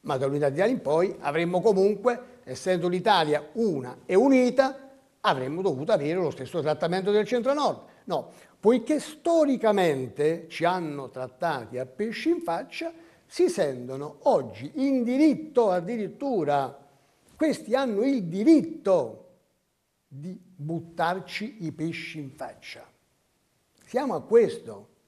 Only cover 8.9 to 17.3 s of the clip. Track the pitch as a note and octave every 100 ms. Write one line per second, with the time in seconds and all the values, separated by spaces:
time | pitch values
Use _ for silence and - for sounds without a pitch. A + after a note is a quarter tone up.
8.9 | D4+ - - E4+ E4 D4 B3+ A3 G3+ F3
9.9 | C#3 B2+ - D3+ E3 - - E3+ F3+ D#3+
10.9 | C#3+ B2+ B2+ B2+ _ E3+ C#3 A2 A#2+ B2+
11.9 | - A3 G#3 D#4 E4+ - E3+ C4+ - E4
12.9 | - - _ _ - F4+ - D3+ B2+ B2
13.9 | C3+ D3 - D4 G3+ A#2+ G#2+ C3+ - C#4
14.9 | C4 A#3+ C4 D#4 B3 - - A3 F3+ E3+
15.9 | A#3 G3 - C#4 A3+ D3 C#3+ C3 - _
16.9 | _ _ _ _